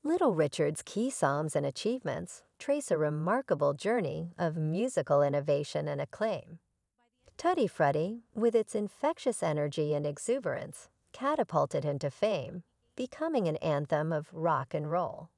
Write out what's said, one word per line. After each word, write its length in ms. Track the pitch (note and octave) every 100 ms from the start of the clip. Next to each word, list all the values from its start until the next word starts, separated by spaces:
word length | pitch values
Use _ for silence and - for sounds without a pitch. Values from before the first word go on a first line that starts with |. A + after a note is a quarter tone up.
Little 320 | D4 F4 D4+
Richard's 480 | E3 D3+ - D3 D#3
key 280 | - - B3+
songs 480 | - D3 C#3+ D#3 D3+
and 80 | C#3+
achievements 760 | - G#3 B3+ F#3 D#3 F3 - _ _
trace 320 | - D4 -
a 80 | D#3+
remarkable 760 | D3+ D3+ D#3+ A#3 - D3+ D3
journey 580 | C#3+ G3 A#3+ D#3+ D#3 E3+ -
of 180 | E3+ E3
musical 680 | D#3 E3 B3+ - B2+ C#3+
innovation 680 | C#3+ C#3+ C#3+ C#3+ D3 D3+ D3+
and 100 | C#3+
acclaim. 600 | C#3+ - A3 F3 - E3 _ _ _ _ _ _ - -
Tutti 300 | E4+ F4+ G#3+
Frutti, 540 | - D3 D3 F3 A#3 _
with 220 | A3 A#3 A3+
its 200 | A3 G#3+
infectious 680 | G#3 - D4 E4 C4 A3+
energy 500 | E3+ D3+ D3 D3 D3+
and 120 | D3 D3
exuberance, 840 | D3 - C4 F#3 B2+ - - - _ _
catapulted 720 | - C4+ D4+ A3+ D#3+ C#3+ D3+
him 160 | D3 C#3+
to 100 | D3
fame, 540 | - G#3+ F#3 C3+ F3 - _ _ -
becoming 540 | B3+ - D#4+ D4 F3
an 80 | D#3
anthem 560 | D#3+ C#3+ D3 D3+ D#3
of 160 | D#3 D#3
rock 420 | E3 E3 D3 C3
and 160 | D#3 D3+
roll. 400 | E3+ D#3 - D#3+